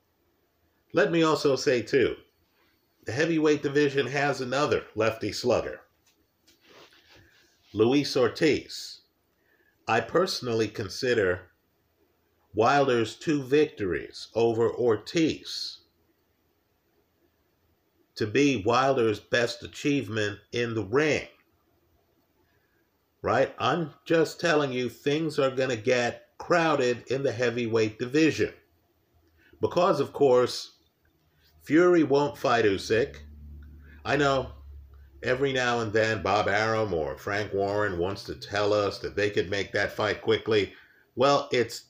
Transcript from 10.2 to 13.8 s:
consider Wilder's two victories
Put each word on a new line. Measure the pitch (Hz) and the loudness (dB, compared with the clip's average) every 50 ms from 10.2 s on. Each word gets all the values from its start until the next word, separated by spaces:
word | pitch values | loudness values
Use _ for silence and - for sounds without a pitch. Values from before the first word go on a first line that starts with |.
| 190 185 - - 127 123 113 113 110 | 0 0 -2 -6 -4 -2 0 0 -2
consider | 107 - - 107 92 - - 135 127 120 113 98 90 90 92 - - _ _ _ _ _ _ _ _ _ _ _ _ _ _ _ _ _ _ _ _ - | -2 -4 -8 -10 -8 -8 -4 -2 0 2 2 2 2 0 -2 -6 -14 _ _ _ _ _ _ _ _ _ _ _ _ _ _ _ _ _ _ _ _ -2
Wilder's | 95 110 123 139 143 139 131 123 117 113 110 - | 2 2 4 4 4 4 4 2 2 0 -2 -6
two | - - 170 151 143 135 | -6 -4 -2 -2 -2 0
victories | 123 135 151 151 - - - | 2 2 2 2 2 -2 -4